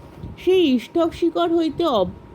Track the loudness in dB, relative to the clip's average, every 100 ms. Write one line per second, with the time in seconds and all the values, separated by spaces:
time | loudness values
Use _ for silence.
0 | -20 -16 -16 -4 2 4 4 2 0 -2
1 | -2 0 -2 0 0 0 0 -2 0 0
2 | 0 -6 -18